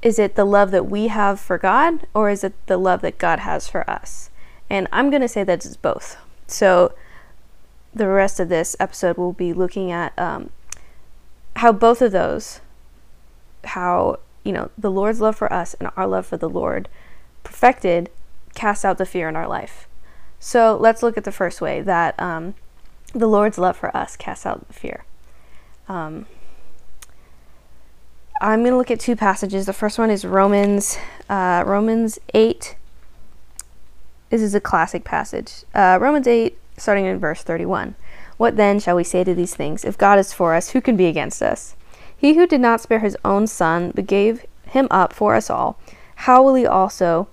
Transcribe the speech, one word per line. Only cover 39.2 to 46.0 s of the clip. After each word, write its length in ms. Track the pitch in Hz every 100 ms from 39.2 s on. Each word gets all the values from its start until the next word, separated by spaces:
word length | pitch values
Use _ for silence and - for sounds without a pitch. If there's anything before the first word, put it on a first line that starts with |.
to 100 | 185
these 200 | 175 175
things? 300 | - 147 156
If 120 | - 202
God 220 | 196 202
is 140 | 190
for 220 | - 170
us, 160 | 165 -
who 100 | 262
can 160 | 254 214
be 100 | 180
against 360 | 160 - -
us? 340 | 52 - - - - - - -
He 180 | 285
who 120 | 311 349
did 140 | 294
not 200 | 240 226
spare 180 | - 226
his 180 | 214 202
own 220 | 202 196 214
son, 460 | - 165 170 180
but 120 | - 196
gave 380 | 196 208 233 - - -
him 220 | 262 269
up 220 | 185 180
for 220 | - 208
us 140 | 220 -
all, 300 | 123 127 - - -